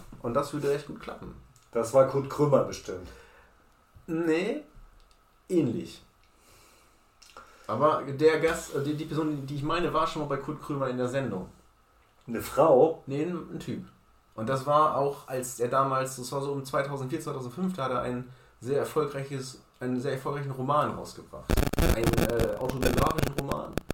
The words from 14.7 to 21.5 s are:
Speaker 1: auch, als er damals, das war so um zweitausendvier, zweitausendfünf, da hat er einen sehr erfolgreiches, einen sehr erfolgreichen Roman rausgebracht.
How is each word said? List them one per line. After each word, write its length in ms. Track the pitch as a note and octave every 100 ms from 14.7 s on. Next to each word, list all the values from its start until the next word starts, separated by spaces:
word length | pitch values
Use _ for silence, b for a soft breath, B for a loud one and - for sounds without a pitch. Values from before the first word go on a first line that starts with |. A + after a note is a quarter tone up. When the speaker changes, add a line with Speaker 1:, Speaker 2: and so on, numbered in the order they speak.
| D3 D3+ C#3
Speaker 1:
auch, 300 | C#3+ C#3 -
als 320 | C3 B2+ -
er 100 | A#2+
damals, 480 | C3 C3+ C3 C3 -
das 140 | B2
war 100 | C#3+
so 100 | C#3
um 120 | C#3 C3+
zweitausendvier, 540 | D3 C#3 C#3 B2+ D#3
zweitausendfünf, 540 | D3+ C3+ B2 D3 F#3 F#3
da 100 | C3
hat 60 |
er 100 | B2
einen 280 | B2 B2 B2 b b b
sehr 200 | A2+ C#3
erfolgreiches, 840 | A#2 D#3 C#3+ C#3 C3+ C3+ C3 - - -
einen 200 | B2+ B2+
sehr 120 | C3+
erfolgreichen 380 | C3 D3 C#3+ C#3
Roman 400 | C3 C3 D3 B2
rausgebracht. 540 | F#2+ F2 - - - -